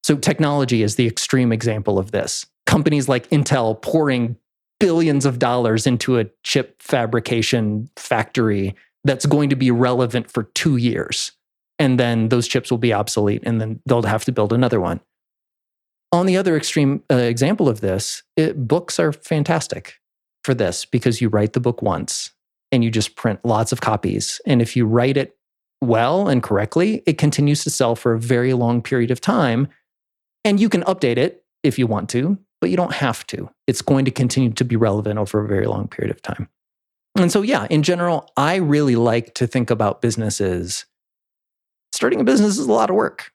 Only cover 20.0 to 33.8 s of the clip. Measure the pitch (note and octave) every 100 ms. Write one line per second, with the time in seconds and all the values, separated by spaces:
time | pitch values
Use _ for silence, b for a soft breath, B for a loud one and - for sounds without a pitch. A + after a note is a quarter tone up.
20 | _ _ _ _ - B2 F#2+ F2+ - A#2+
21 | B2 A2 A2+ G#2 G#2+ - A#2+ A2+ G#2 E2+
22 | - - - _ _ _ _ C3 A#2 A2
23 | G#2+ - A#2 G2+ A#2+ G#2+ A2+ - - G#2+
24 | - G2+ - - - B2+ A#2 B2+ A2+ A#2
25 | B2+ C#3 C3+ _ _ _ _ _ B2 A2+
26 | A#2+ F3+ G3 C3 - G2+ G#2+ - F#3+ A3
27 | - D3+ D3+ - D3 D3 - - B2 A#2
28 | B2 A2+ A#2 B2 B2 B2+ A#2 A#2+ - C3
29 | A#2 B2+ - A#3 C#3 A#2 C3+ b _ _
30 | _ _ _ _ G#3+ G3+ A3 G3 - F#3
31 | C3 A#2+ C#3+ - _ _ C#3+ B2 A#2+ G#2
32 | - A#2+ D3 G3 _ _ F3 F3+ F3 D#3+
33 | C#3 A2+ - - - _ - B2